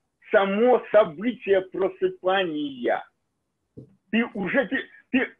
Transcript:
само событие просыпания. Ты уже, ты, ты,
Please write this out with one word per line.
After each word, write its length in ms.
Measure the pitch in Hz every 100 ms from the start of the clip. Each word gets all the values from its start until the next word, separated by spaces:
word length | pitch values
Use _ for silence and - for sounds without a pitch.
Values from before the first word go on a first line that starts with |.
| _ _ -
само 520 | 208 196 202 247 226 -
событие 680 | 208 196 147 233 214 196 190
просыпания. 1400 | 190 180 185 - 185 - 185 196 180 151 147 127 117 101 - _ _ _ _ _ _ - - _ _
Ты 140 | 220 240
уже, 320 | 202 180 269 214
ты, 160 | 254 - - _
ты, 240 | 262 220